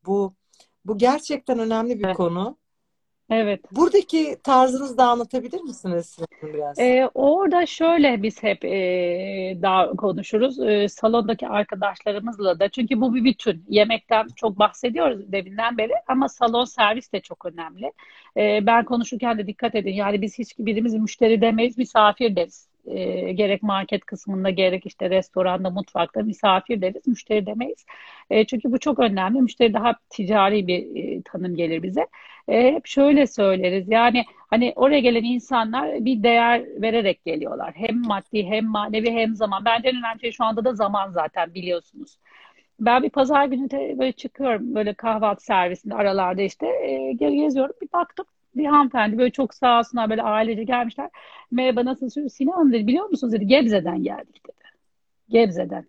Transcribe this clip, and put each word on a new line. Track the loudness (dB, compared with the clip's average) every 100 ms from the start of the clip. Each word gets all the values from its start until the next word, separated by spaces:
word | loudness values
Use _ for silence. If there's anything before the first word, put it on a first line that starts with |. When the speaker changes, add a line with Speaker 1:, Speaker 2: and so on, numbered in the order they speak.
| -4
Speaker 1:
Bu, | -2 -2 -8 _ _ _ _ -8
bu | 0
gerçekten | 2 2 -2 -6 -4 -2
önemli | -2 -2 -2 -4
bir | -6
Speaker 2:
Evet. | -2
Speaker 1:
konu. | -2 -2 -6 -10 _ _ _ _ _ _ -4
Speaker 2:
Evet. | -2 0 -4 -6
Speaker 1:
Buradaki | 0 2 2 2 0 -2 -4
tarzınızı | 2 4 4 2 -4 2
da | 2
anlatabilir | 2 -2 -6 -6 -10
misiniz | -12 -12 -6 -6 -6
Sinem | -12 -14 -14
Hanım | -12
biraz? | -8 -8 0
Speaker 2:
Ee, | 2 4 2
orada | 2 2 4 2 2 0
şöyle | 0 2 4 4 2
biz | -2 -4
hep, | -4 -4 -2
e, | -2 0 0 -2 -4 -6 -6 -8 -2
daha | 2 4 2 0
konuşuruz. | -2 -4 -2 0 0 0
E, | 0 2 0
salondaki | 0 0 0 0 -4 -4
arkadaşlarımızla | -4 -4 -4 -6 -4 -6 -6 -6 -4 -2 0
da. | 0
Çünkü | -2 -2 0
bu | 0 2
bir |
bütün. | 2 0 -2 -4 0
Yemekten | 2 2 0 0 0 0 -4
çok | -4 2
bahsediyoruz | 0 2 -4 0 0 -2 -4
deminden | -6 -6 -4 -4 -2
beri | -2 -2 -2
ama | -2 -2
salon | 0 0 0 -2
servis | 0 0 0 -4
de | -8
çok | -8 -14 -12
önemli. | -12 -14 -12 -12 -12 -20 -20 _ 0
E, | 2 2 4
ben | 4 4
konuşurken | -2 -4 -4 -4 -4
de | -6
dikkat | -4 -4 -2
edin. | -4
Yani | -2 -2 -2
biz | -4 -6
hiç | -12 -8
birimiz | -4 -2 -2
müşteri | -2 -4 2 2 4
demeyiz, | 2 2 0 -2
misafir | -2 4 4 4 0 0
deriz. | -4 -8 _ _ -12
E, | -8 -6 -4 -4
gerek | 0 0 0
market | 0 -2 -2 -6 -6
kısmında | -14 -8 -4 -2
gerek | 2 2 0 -6
işte | -6 -2
restoranda, | 0 -2 -2 0 0 -4
mutfakta | -6 -6 -4 -4 -2
misafir | -6 0 2 2 0 -2
deriz, | -4 -4 -4
müşteri | -4 0 -2 -2
demeyiz. | -6 -6 -10 _ -20 -20 -16 0
E, | 2 2
çünkü | 0 -2
bu | -2
çok | 0 2
önemli. | 2 2 0 2
Müşteri | 2 4 2
daha | 2 0 -2 _
ticari | -8 0 2 4 2 0
bir, | -2 -4 -8 -8 -8
e, |
tanım | -10 -8 -6 -2
gelir | -2 -2
bize. | -4 -4 -4 -6 -20 -14 -2
E, | 4 4
hep | 2 -2
şöyle | 4 6 6 4
söyleriz. | 2 2 2 2 0 2
Yani | 4 4 4 -2 _ -2
hani | 0 0 2
oraya | 4 4
gelen | 4 2
insanlar | 0 -4 -2 -2 0 -2 -4 -4 -2
bir | 0
değer | 4 4 4 2 -2 -6
vererek | -2 0 0 -2 -4
geliyorlar. | -6 -6 -8 -10 -8
Hem | -6 -4
maddi, | -2 -4 -4 -4 -2
hem | -2 -2
manevi, | -4 -4 -2 -2
hem | 0 -2 -2
zaman. | -4 -2 0
Bence | 0 0
en | -2
önemli | -4 -6
şey | -8
şu | -2
anda | -2 0 -2
da |
zaman | 0 0 0 -2
zaten | -4 -4 -4 -6
biliyorsunuz. | -6 -6 -6 -8 -20 -20 _ _ _ -20 _ _ -4
Ben | 2 2
bir | 2
pazar | 0 2 2 2
günü | 0 -4
te-, | -6 -6 -4
böyle | -4
çıkıyorum | -4 -10 -6 -2 -2 -2 -4
böyle | -4
kahvaltı | -4 -4 0 0 -2
servisinde | 0 0 0 -2 -8 -2
aralarda | 0 0 0 -2
işte, | -4 -4 -4
e, | -2 -2 -4 -4
ge-, | -2 0 2
geziyorum. | 0 0 -2 -4
Bir | -6
baktım | -4 -4 -8 -16 _ _ -4
bir | 2
hanımefendi | 4 4 2 0 2
böyle | 0
çok | 0 -4
sağ | 0 2 4
olsunlar | 2 -2 -2
böyle | -2
ailece | 0 0 0 -2
gelmişler. | -2 -2 -2 -6 -12 -14 -20 -20 -6
"Merhaba, | -2 0 2 0
nasılsınız?" | -2 -6 -6 -8
"Sinem | -2 -2
Hanım," | 2 4
dedi, | 4 2
"biliyor | 0 0
musunuz?" | -4 -2
dedi, | -2 4
"Gebze'den | 4 4 2 0 -4
geldik," | -4 -6 -14 _ -20
dedi. | -20 _ _ _ _ _ _ 0
Gebze'den. | 2 2 0 -6 -8